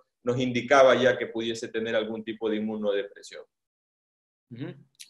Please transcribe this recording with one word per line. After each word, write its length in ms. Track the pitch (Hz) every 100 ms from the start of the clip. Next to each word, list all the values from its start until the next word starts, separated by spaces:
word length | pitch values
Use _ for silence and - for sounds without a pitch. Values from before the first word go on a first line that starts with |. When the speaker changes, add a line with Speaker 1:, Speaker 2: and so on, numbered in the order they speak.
| - _
Speaker 1:
nos 160 | 123 123
indicaba 560 | 127 120 120 143 131
ya 240 | 120 123 -
que 80 | 117
pudiese 400 | 113 113 113 117
tener 280 | 113 113 113
algún 260 | 107 113
tipo 260 | 110 110 113
de 100 | 107
inmunodepresión. 840 | 110 107 104 101 98 - - 85 - _ _ _ _ _ _ _ _ _ _
Speaker 2:
Ujú. 240 | 117 160 - _ _ -